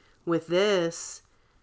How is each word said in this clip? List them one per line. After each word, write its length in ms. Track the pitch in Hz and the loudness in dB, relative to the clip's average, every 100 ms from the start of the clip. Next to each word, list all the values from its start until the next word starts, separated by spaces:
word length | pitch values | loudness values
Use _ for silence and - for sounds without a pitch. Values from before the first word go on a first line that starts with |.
| _ _ - | _ _ -2
with 220 | 165 160 | -2 0
this, 760 | 175 208 190 170 165 - - _ _ _ _ | 2 2 2 0 -4 -8 -10 _ _ _ _